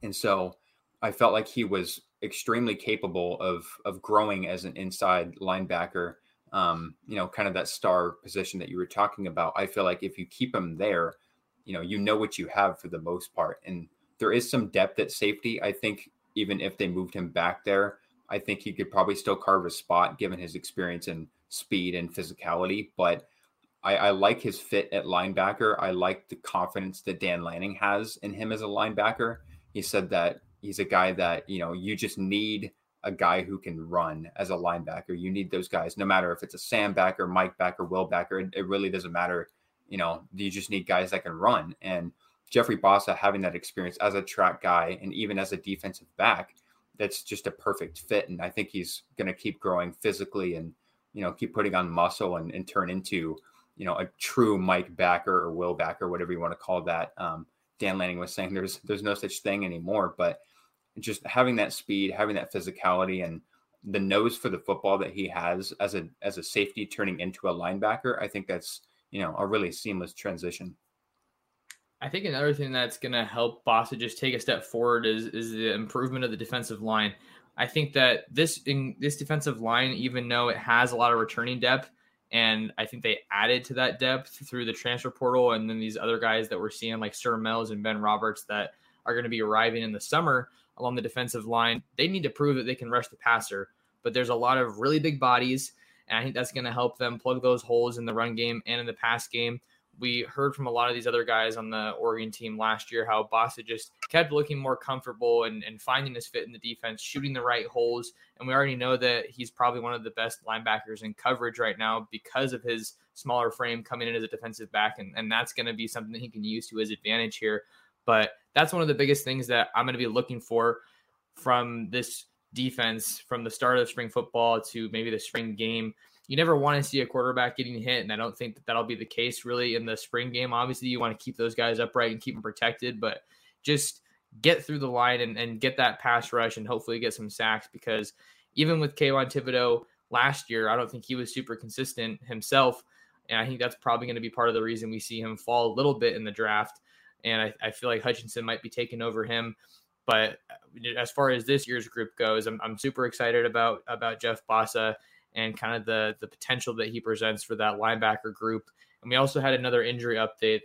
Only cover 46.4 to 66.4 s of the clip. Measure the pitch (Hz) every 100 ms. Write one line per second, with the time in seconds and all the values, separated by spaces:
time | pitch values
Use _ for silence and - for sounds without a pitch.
46.4 | - _ _ _ _ - 104 - - 101
47.4 | 101 - 104 98 82 80 - 104 - 87
48.4 | 90 110 98 92 85 - _ - 95 92
49.4 | 107 - 98 90 87 - 110 95 95 101
50.4 | 90 82 82 - _ _ _ 104 90 -
51.4 | 113 110 101 90 87 85 87 - 98 85
52.4 | 82 92 92 101 90 95 - 92 80 78
53.4 | _ _ _ - 92 85 92 - - -
54.4 | 110 98 92 92 90 87 87 87 - 92
55.4 | 85 82 87 87 82 - 90 87 87 87
56.4 | 85 85 - 90 85 82 87 - 87 80
57.4 | - _ _ - 101 95 90 87 90 -
58.4 | 92 95 92 - - 101 104 101 98 -
59.4 | 104 101 92 85 87 104 90 - 87 82
60.4 | _ _ _ _ _ - 110 104 - 123
61.4 | 127 117 101 - - 98 95 95 107 101
62.4 | - 98 87 - 92 90 92 92 85 82
63.4 | _ _ _ _ 101 98 95 101 117 117
64.4 | 120 90 - 98 98 98 - 98 92 87
65.4 | 87 90 98 - 101 95 82 - 101 90